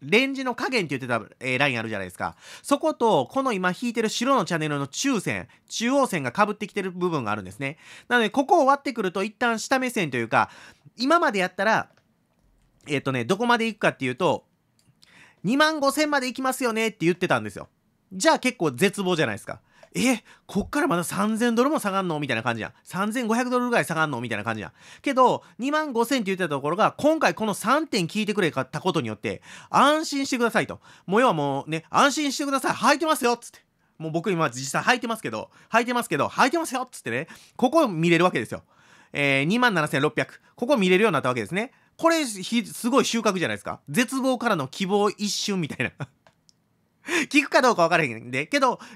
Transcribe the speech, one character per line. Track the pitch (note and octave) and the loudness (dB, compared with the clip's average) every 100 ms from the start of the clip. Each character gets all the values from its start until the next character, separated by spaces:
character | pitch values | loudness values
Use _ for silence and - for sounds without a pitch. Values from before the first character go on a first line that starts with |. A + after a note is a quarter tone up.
レ | C#3 G#3+ | 0 2
ン | C4+ | 2
ジ | C4+ | -4
の | B3+ | -6
下 | A#3+ D#4 | -4 -2
限 | B3 D#3 | -2 -2
っ | |
て | C3 | -6
言 | |
っ | |
て | B2+ | -2
た、 | A#2 F#2+ - | -4 -4 -8
え | B2+ B2+ | -4 2
ー、 | |
ラ | C#3+ | 2
イ | |
ン | A#2 | 0
あ | |
る | A2 | -4
じ | |
ゃ | G2+ | -6
な | |
い | F2+ | -8
で | |
す | - | -6
か。 | G2 - - - | -6 -6 -20 -16
そ | - C#4 | -2 0
こ | D#4+ | 0
と、 | D4+ A#3 D#3 A#2+ | 0 2 2 2
こ | C4+ | -2
の | C4+ | -2
今 | G3 F#3 | 0 -2
引 | F3 A#3+ | -2 -4
い | |
て | A#3 | -2
る | A3 | -2
白 | - B3 | -2 0
の | C4 F3 | 0 0
チ | |
ャ | E3 | -2
ン | |
ネ | D#3 | -2
ル | C#3+ | -4
の | C#3 | -4
中 | - C#4 A3 | -4 -2 0
線、 | C#3+ G2 F#2+ _ _ | -2 -6 -8 _ _
中 | - A#3 | -4 0
央 | C#4 B3+ | 2 2
線 | F3 | -2
が | B2+ | -4
被 | G3 G#3 | 0 0
っ | |
て | G#3 G#3+ | 0 -6
き | |
て | G3+ | -6
る | F#3+ | -6
部 | F3 F3+ | -4 -2
分 | D#3 | -2
が | G#2+ | -2
あ | G#2+ | -4
る | |
ん | |
で | F#2 | -6
す | A#2 | -8
ね。 | C#3 D#3+ - - - | -10 -10 -20 -20 0
な | A#3+ | 0
の | |
で、 | G#3+ | 2
こ | C4 C#4 | 0 4
こ | E4+ | 4
を | C4+ | 6
割 | C#4 | 2
っ | |
て | C#4+ | 0
く | A#3 | -4
る | F#3 | -4
と、 | G3 | -2
一 | G#3 | -6
旦 | - A#3+ A3 | -2 -2 -2
下 | - C4 | 0 0
目 | B3+ | 0
線 | A#3+ D3+ | -2 -2
と | A#2+ | -2
い | |
う | A2 | 2
か、 | B2+ G2+ - - _ - - | 2 2 -4 -20 _ -20 -6
今 | C4 E4+ | 2 4
ま | D4+ | 2
で | G3+ | 0
や | F3+ | -2
っ | |
た | - | 0
ら、 | G#3 F#3 - _ _ _ _ _ _ _ _ _ C#3 | 0 0 -2 _ _ _ _ _ _ _ _ _ -4
え | C#3 | -2
っ | |
と | C3+ | 0
ね、 | C3 A#2 | -2 -2
ど | G#3 | 0
こ | |
ま | A#3+ A#3+ | 2 2
で | A3+ | 0
行 | G#3+ | 0
く | |
か | F3 | -2
っ | - | 0
て | C3 | -6
い | |
う | A#2+ | 0
と、 | E3 A2 _ _ _ _ _ _ _ - - _ | 0 0 _ _ _ _ _ _ _ -20 -20 _
二 | F#3+ C#4 | -2 2
万 | D#4 D#4 | 2 2
五 | C#4 | 0
千 | C#4+ D4+ | 2 0
ま | C#4+ | 0
で | B3+ | -2
行 | B3 | -4
き | |
ま | C4 | -4
す | B3+ | -2
よ | B3 | -2
ね | A3 A3+ | 0 -2
っ | |
て | - | 0
言 | E3 | 0
っ | |
て | F3 E3+ | 0 0
た | B2 | 0
ん | |
で | G#2+ | -2
す | E2 | -12
よ。 | C#2+ _ _ _ _ | -16 _ _ _ _
じ | F#3+ D#4+ | 0 2
ゃ | |
あ | C#4+ | 2
結 | B3+ - | 0 0
構 | D#3 | -2
絶 | B2 G3 G#3 | 2 0 0
望 | F3+ E3 | -2 0
じ | |
ゃ | B2 | 0
な | |
い | |
で | G2+ | -2
す | - | -10
か。 | - _ _ - | -14 _ _ -10
「え、 | F3 A#3+ A3+ _ - - | 0 0 0 _ -20 -6
こ | G3+ | -6
っ | G3+ | -2
か | D4 | -2
ら | D4 | 0
ま | F3 | 0
だ | |
三 | D#3+ F#3+ G#3 A3 | -2 -2 -2 0
千 | A#3+ A3+ | 0 2
ド | |
ル | C#4 | 2
も | D4+ | 2
下 | G3+ | -2
が | F#3+ | -2
ん | F#3 | -2
の？」 | D3+ | -4
み | C3+ | -2
た | |
い | A2+ | -2
な | |
感 | A#2+ | -2
じ | A2+ | -4
や | F#2+ | -6
ん。 | _ | _
「三 | - F3 G#3 | -12 -6 -4
千 | B3 A3 | -2 -2
五 | |
百 | A#3 B3 | -2 0
ド | B3 | 0
ル | B3 | 2
ぐ | |
ら | A3+ | 0
い | |
下 | D3+ D#3+ | 0 0
が | D#3 | 0
ん | |
の？」 | A#2+ | -2
み | A#2+ | -4
た | G#2 | -4
い | |
な | |
感 | A2 | -4
じ | A2 | -6
や | E2+ | -8
ん。 | _ - - | _ -20 -8
け | D4 | -2
ど、 | C4 A#3+ C3+ - - | 4 4 2 -6 -8
二 | C4+ | -2
万 | D4+ D#4 | -2 -2
五 | A#3 | -2
千 | A#3 C4+ | 0 0
っ | |
て | F#3+ | 0
言 | F#3+ | -2
っ | |
て | |
た | E3+ | -2
と | C#3 | -2
こ | C#3+ | -2
ろ | F#3 | 2
が、 | F3+ | 2
今 | - D4 D#4+ | 4 2 4
回 | G#3+ | 2
こ | E3+ | 0
の | A3 | -4
三 | F3 G#3 D4 D#4 | -2 0 0 0
点 | A3 E3 | -2 -2
聞 | G#3+ | -2
い | G#3 | -2
て | |
く | G#3 | 0
れ | D#3+ | 0
た | C3+ | 0
こ | B2+ D3+ F#3 | -6 -4 -2
と | D#3+ | -2
に | A2+ | -4
よ | |
っ | G#2+ | -6
て、 | A2 - - - - | -6 -6 -12 -20 0
安 | F#3 C4+ D#4 D#4+ | 4 4 4 -2
心 | C#4 C#4 | -4 -2
し | |
て | B3 | 0
く | |
だ | A#3 | 0
さ | G#3 | 0
い | B2 | -2
と。 | F2+ - - - | -8 -16 -18 0
も | G#3 | 2
う | |
要 | B3+ | 4
は | |
も | D#3 C#3+ C3+ D3+ | 2 0 -2 -4
う | |
ね、 | D#3+ - | -8 0
「安 | - C#4 | 2 4
心 | C#4+ C#4+ | 2 -4
し | C#4 | -4
て | |
く | C#4 | -2
だ | C4+ | -2
さ | D#4+ | -2
い。 | |
履 | - A#3 D4 | 0 2 2
い | |
て | D#4 | 0
ま | D4+ | 0
す | |
よ」 | A#3+ | 0
っ | A#3 | -2
つ | - | -6
っ | |
て。 | - _ _ _ - | -20 _ _ _ -12
も | D#3+ | -4
う | |
僕 | E3 G3+ | -4 -2
今 | E3+ D#3 | 0 0
実 | B2+ C3+ D#3+ | -2 -4 -2
際 | A3 | 2
履 | B3 | 0
い | |
て | A#3 | 0
ま | A3 | -6
す | |
け | B2 | -6
ど、 | A2 - _ - | -8 -10 _ 0
「履 | A#3 | 0
い | A#3+ | 2
て | |
ま | A#3+ | -2
す | - | -2
け | C#3 | 0
ど、 | A#2+ | 0
履 | - B3+ | 2 2
い | |
て | E4 | 2
ま | D#4+ | -2
す | |
よ」 | B3+ B3+ | -6 -8
っ | |
つ | - | -10
っ | |
て | A#2+ | -6
ね、 | A#2+ E3 - - - | -6 -6 -16 -18 -2
こ | B3+ | 2
こ | D#4+ C4 | 4 2
見 | D#3+ E3+ | 2 4
れ | E3 | 6
る | |
わ | F3+ | 4
け | D#3+ | 2
で | G#2 | -4
す | |
よ。 | - _ _ _ - _ | -8 _ _ _ -20 _
え | D3 C#3 C3+ | -2 0 2
ー、 | |
二 | D3+ A#3+ | 2 2
万 | B3 | 2
七 | F3 D3+ | 2 0
千 | C#3 | 0
六 | D3 D3 | 0 0
百。 | C3 - _ | -4 -8 _
こ | - B3 | -8 0
こ | C4 | 2
見 | F#3 | 4
れ | F#3 | 4
る | |
よ | A3 | 4
う | |
に | |
な | C#3+ | 2
っ | |
た | B2+ | 0
わ | |
け | B2 | -2
で | G2+ | -4
す | |
ね。 | F#3 A#3+ _ _ - | -6 -6 _ _ -2
こ | E4 | 2
れ、 | D#4+ | 2
ひ-、 | B3+ G3 - A#3 | -2 -6 -2 -2
す | E3+ - B3 | -2 -6 2
ご | C4 | 2
い | |
収 | - A3+ | 2 0
穫 | G#3+ F#3 | 0 0
じ | |
ゃ | C3 | -2
な | |
い | G#2 | -4
で | |
す | |
か。 | D#2+ - - | -8 -12 -2
絶 | F3 B3+ C4+ | 0 0 0
望 | C4 B3+ | -2 -2
か | A#3+ | -2
ら | F3 | -2
の | C3 | -4
希 | - F#3+ | -6 0
望 | G3+ G#3 | 2 0
一 | - G3+ | 0 -6
瞬 | - - F#3 | -4 -4 -2
み | D3+ | -4
た | - | -4
い | A2+ - | -6 -6
な。 | C#3 | -14
<laughs> | _ _ _ _ _ _ _ _ _ - E4+ - | _ _ _ _ _ _ _ _ _ -4 -4 2
聞 | D4 | 0
く | C#4 | 4
か | D#4+ | 4
ど | C4 | 4
う | F#3 | 4
か | |
分 | E3 | 4
か | E3+ | 4
ら | |
へ | C#3 | 0
ん | A2+ A#2+ | -4 -6
で。 | C3 D#3 | -6 -2
け | C#4+ | 0
ど、 | C4 F#3+ - | 0 0 -10